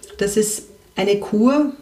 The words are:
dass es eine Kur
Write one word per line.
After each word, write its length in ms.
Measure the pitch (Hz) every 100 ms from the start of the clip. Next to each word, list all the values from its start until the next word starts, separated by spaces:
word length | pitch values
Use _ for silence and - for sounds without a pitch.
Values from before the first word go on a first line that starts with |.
| - -
dass 200 | 202 220
es 260 | 208 - - - _ -
eine 240 | 196 202
Kur 540 | - 214 240 285 294 -